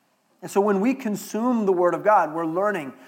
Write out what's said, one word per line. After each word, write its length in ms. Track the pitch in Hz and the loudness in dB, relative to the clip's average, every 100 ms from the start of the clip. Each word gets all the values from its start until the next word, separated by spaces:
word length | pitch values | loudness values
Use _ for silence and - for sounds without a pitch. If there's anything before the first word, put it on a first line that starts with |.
| _ _ _ _ | _ _ _ _
And 100 | 160 | -4
so 100 | 202 | 0
when 200 | 208 190 | 2 2
we 140 | 233 | 0
consume 720 | 262 214 202 - 208 247 233 196 | 0 -4 -6 -6 -4 0 0 2
the 60 | |
Word 220 | 180 175 | 2 2
of 100 | 156 | 2
God, 280 | 196 208 151 | 4 4 2
we're 140 | 165 165 | -2 -4
learning, 460 | 175 208 185 135 - | -2 -2 -2 -8 -14